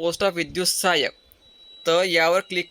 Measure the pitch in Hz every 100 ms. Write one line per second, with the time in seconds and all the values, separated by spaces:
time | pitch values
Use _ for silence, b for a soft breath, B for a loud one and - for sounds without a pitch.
0 | 170 165 202 170 147 156 180 - - 165
1 | 127 - _ _ _ _ _ - - 170
2 | 190 165 165 180 - 180 170